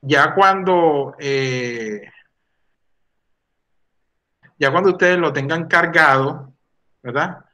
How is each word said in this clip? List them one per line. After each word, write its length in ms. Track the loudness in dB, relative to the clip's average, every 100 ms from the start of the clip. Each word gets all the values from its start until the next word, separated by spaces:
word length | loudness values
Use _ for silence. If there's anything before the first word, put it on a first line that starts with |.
Ya 320 | 0 0 2
cuando, 840 | 4 2 2 0 2 2 0 -4 -8
eh, 880 | -6 -4 -4 -6 -6 -8 -10 -12 -14 _ _ _ _ _ _ _ _ _ _ _ _ _ _ _ _ _ _ _ _ _ _ _ _ _
ya 120 | 0
cuando 200 | 2 0
ustedes 280 | 2 2 2
lo 140 | 0
tengan 340 | -2 -4 -6 0
cargado, 880 | 0 2 2 4 4 0 -6 -16 _ _ _ _ _
¿verdad? 420 | -8 -4 -4 -8 _